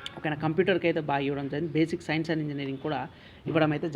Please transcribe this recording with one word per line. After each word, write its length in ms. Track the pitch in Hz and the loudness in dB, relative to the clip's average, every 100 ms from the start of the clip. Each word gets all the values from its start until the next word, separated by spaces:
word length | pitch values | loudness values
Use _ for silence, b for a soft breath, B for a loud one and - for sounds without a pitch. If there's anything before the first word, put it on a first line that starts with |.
| - - | -14 -6
ఓకేనా? 180 | 151 151 | -4 -2
కంప్యూటర్కి 420 | 160 160 185 175 170 | 0 2 4 4 2
అయితే 100 | 165 151 | 2 0
బాగా 120 | 139 139 | 0 0
ఇవ్వడం 220 | 143 139 | -2 -2
జరిగింది, 200 | 143 165 151 | -4 0 2
basic 220 | 165 170 - | 2 0 -2
science 220 | 156 165 | -2 0
and 80 | 160 | 0
engineering 340 | 151 143 139 135 | -2 -4 -4 -4
కూడా 160 | 156 135 135 - B B - | -4 -4 -4 -12 B B 0
ఇవ్వడం 200 | 156 156 | 2 4
అయితే 140 | 147 170 | 2 0